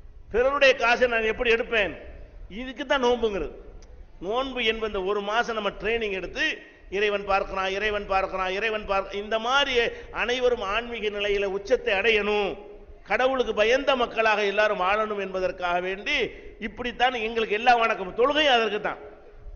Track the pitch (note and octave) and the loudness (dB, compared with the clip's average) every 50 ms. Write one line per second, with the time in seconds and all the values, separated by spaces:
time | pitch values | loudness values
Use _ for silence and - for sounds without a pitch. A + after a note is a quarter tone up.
0 | - - - - - - - A3 B3 C4+ C#4 C#4+ C#4 C4 B3+ - A#3 A3+ A#3+ G3+ | -20 -20 -20 -20 -16 -2 0 2 4 4 4 6 6 6 6 6 4 2 4 4
1 | B3 B3 A#3 A3+ A3 A3 G#3+ A3+ B3 A3 A3+ A3+ B3 A3 A#3 A3 G3 E3+ C#3 - | 4 2 4 2 2 0 0 0 2 2 4 2 2 0 0 0 0 0 -2 -8
2 | - - - - - - - - - - F3 G#3+ B3+ C4 C4 G#3+ C#4+ C4 D4 C#4 | -12 -16 -16 -16 -16 -18 -16 -18 -16 -12 -10 -10 -10 -10 -8 -8 -2 0 0 2
3 | B3 A#3+ B3 A#3 A#3 A3 G3+ F3+ D3+ - - - - - - - - - - - | 4 2 2 2 0 -2 -2 -2 -6 -6 -8 -14 -18 -18 -18 -18 -18 -18 -18 -20
4 | - - - - D#3+ F3+ A3 B3 C4+ C4+ B3+ B3+ A#3 A3 A3 A3 A3 A3 G3+ G3 | -20 -20 -16 -12 -8 -4 -2 -2 -2 -2 -4 0 0 0 0 0 -4 -4 -4 -2
5 | F#3 F#3+ G#3 G#3 G3+ G3+ G#3+ A#3 A#3+ - A3+ A3 G#3 G3 - - E3+ G#3 A#3 A#3 | -2 0 -2 -2 -2 0 0 0 0 0 -2 -2 -2 -4 -4 -4 -4 -2 -2 -2
6 | A3+ G#3 F#3+ F#3+ F3 D#3+ C#3+ B3+ D#4 D#4 C#4 - - - - - - - F3+ G3 | -2 -4 -4 -6 -6 -8 -4 -2 -2 -2 -2 -4 -10 -18 -20 -20 -16 -8 -2 0
7 | G#3+ G#3 G3+ G3+ G3+ G#3 F#3+ G3 G3 G3 F#3+ F#3+ F#3+ F#3+ F#3+ G3 G#3 G#3+ G#3 G#3 | 0 0 0 -2 0 0 0 0 0 -2 -4 -4 -2 -2 -2 -2 -2 -2 -2 -2
8 | G3+ F3 G3 F#3+ F#3+ F3+ F3 F#3 F#3 F#3 F#3 G3 G#3+ A3+ G#3+ G#3+ G#3 F3+ G3 G3 | -4 0 0 0 0 0 -2 -4 -2 -2 -2 -2 -2 -2 -2 -4 -4 -2 -2 -2
9 | G3 - - G3+ G3+ G#3+ A3+ A3 A3 A#3+ C4 C#4+ C#4+ C#4 B3+ A#3 A#3 G3 - - | -2 -4 -6 -8 -4 -2 -2 -2 0 2 2 2 2 4 2 2 2 0 -2 -6
10 | - - - E3 G3 A3+ B3 B3 B3 B3 A#3+ A3+ G#3 F#3+ G3+ A3+ A#3+ A#3+ A#3 A3+ | -12 -10 -6 -4 -2 -2 0 2 2 2 2 2 -2 -2 -2 -4 -4 -4 -8 -4
11 | G3+ G#3+ G3+ G#3 G3+ G#3 G3+ G3+ G3+ G3 F#3 G3 G3 - B3+ A3+ - A#3 G3+ F#3+ | -4 -4 -2 -2 -2 0 0 0 0 0 -2 -4 0 0 0 2 2 0 0 2
12 | G3+ A#3 A3+ G#3 G3+ G#3 G#3 G#3 G3+ F#3 C#3 - - - - - - - - - | 4 4 4 4 2 2 2 2 0 0 -2 -6 -10 -16 -18 -20 -20 -20 -20 -20
13 | - - G3 A3 B3+ C4 C4+ C4 A#3+ A3+ G#3+ G3+ G#3 A3 B3 C4+ C#4 C#4 C#4 B3+ | -4 -2 0 2 2 2 2 2 0 0 2 2 4 4 4 4 4 2 2 2
14 | A#3+ - - A3 A3 A3 G#3 G3+ G#3 G3+ G3 G#3 G#3+ G#3+ G#3 F#3 F3+ F#3 G3+ G#3+ | 2 -2 0 2 2 4 4 4 2 0 2 2 2 2 2 2 2 2 2 0
15 | A3 G#3+ G#3+ G3+ G3 F#3+ F#3 F#3 F#3 F3+ F3+ - F3+ F3+ F3 F3+ F3+ F#3 G3 G3 | 0 -2 -2 -4 -6 -4 -4 -2 -2 -2 -2 -2 -2 0 0 0 0 -2 -4 -6
16 | G#3+ C4 D4 C#4 A3 D3+ - - - - - - G3+ A3 G#3+ - A#3+ A#3+ A3 - | -4 -2 -2 -2 -2 -2 -6 -12 -16 -18 -14 -12 -12 -10 -8 -6 -8 -8 -2 0
17 | A#3+ C4 B3+ A#3+ G#3+ A3 A#3 A3+ A3+ F#3+ G3 G#3+ A#3 B3+ A#3+ A#3+ A3+ A3+ A3 - | 0 0 2 0 -4 -4 -2 -2 -2 0 -2 2 4 6 6 6 6 2 0 -2
18 | G3 F3+ F3+ F#3+ A#3+ C#4 D4 D4 D#4 C#4+ B3+ A#3 A3+ A3 G3 G#3 G3 F3 C3+ - | -4 -6 0 2 2 4 4 4 4 4 4 4 4 2 -2 -2 -4 -4 -6 -6
19 | - - - - - - - - - - - | -10 -16 -18 -20 -20 -20 -20 -18 -16 -16 -16